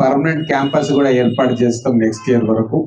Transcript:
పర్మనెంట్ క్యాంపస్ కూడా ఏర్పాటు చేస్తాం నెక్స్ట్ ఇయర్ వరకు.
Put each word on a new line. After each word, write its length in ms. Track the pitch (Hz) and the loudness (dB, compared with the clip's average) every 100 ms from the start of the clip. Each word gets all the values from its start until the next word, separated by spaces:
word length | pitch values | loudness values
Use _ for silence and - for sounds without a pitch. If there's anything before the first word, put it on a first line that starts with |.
పర్మనెంట్ 440 | 131 139 160 151 - | 0 0 0 -2 -2
క్యాంపస్ 380 | 139 139 151 143 139 | -2 0 -2 0 2
కూడా 140 | 135 123 | 2 2
ఏర్పాటు 320 | 117 123 127 117 | 2 0 0 2
చేస్తాం 320 | 120 113 127 117 | 0 0 0 0
నెక్స్ట్ 240 | 110 110 123 | 0 -2 0
ఇయర్ 140 | 120 107 | 0 2
వరకు. 280 | 110 110 160 | 0 0 -2